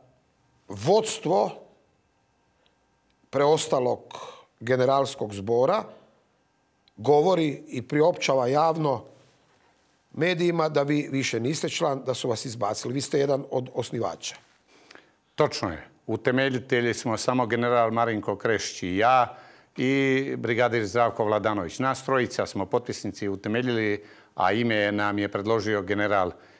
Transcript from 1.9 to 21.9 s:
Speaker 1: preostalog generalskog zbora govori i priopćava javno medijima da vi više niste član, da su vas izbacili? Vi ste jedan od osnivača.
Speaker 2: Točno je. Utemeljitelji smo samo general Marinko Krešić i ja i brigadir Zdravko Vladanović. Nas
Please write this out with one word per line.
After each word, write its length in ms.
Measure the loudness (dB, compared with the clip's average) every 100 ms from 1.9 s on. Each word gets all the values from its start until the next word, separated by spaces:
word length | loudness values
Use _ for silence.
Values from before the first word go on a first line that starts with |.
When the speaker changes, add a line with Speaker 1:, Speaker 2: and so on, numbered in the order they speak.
| _ _ _ _ _ _ _ _ _ _ _ _ _ _
Speaker 1:
preostalog 680 | 0 4 2 2 0 2 -2 -8 -16 -16 -18 -20 -8
generalskog 760 | 0 2 4 4 2 -4 -8
zbora 500 | -6 0 2 2 0 -4 -14 _ _ _ _ _ _ _ _ _ -2
govori 680 | 4 4 4 2 0 -4 -10
i 140 | -12
priopćava 680 | -2 2 2 2 0 2 2
javno 560 | 2 2 2 0 -2 -6 -20 _ _ _ _ _ _ _ _ _
medijima 560 | -2 -2 2 0 2 2
da 140 | 0
vi 260 | 2 0 0
više 280 | -4 -2 -2
niste 300 | -2 -2 -4
član, 340 | -2 -2 -2 -4
da 80 |
su 160 | -4 -4
vas 160 | -4 -6
izbacili? 480 | -4 -4 -4 -4
Vi 80 | -4
ste 180 | -2 0
jedan 240 | 0 0 -2
od 180 | -6 -4
osnivača. 640 | -6 -6 -4 -4 -6 -12 -14 _ _ _ _ -20 -20 _ _ _ 0
Speaker 2:
Točno 340 | 0 0 -6
je. 160 | -6 -12 _ -6
Utemeljitelji 840 | -2 2 2 2 -2 0 0 2
smo 240 | 0 -2 -2
samo 280 | 0 0 0
general 440 | 0 2 2 2
Marinko 440 | 2 0 0 -4 -2
Krešić 480 | 0 0 -2 -6
i 140 | -4 2
ja 400 | 4 4 2 -4 -20 -20 _ -4
i 560 | 0 0 2 0 -2 -4
brigadir 480 | -2 2 2 0 0
Zdravko 380 | 2 2 0 0
Vladanović. 540 | 0 0 -2 -4 -2
Nas 240 | -2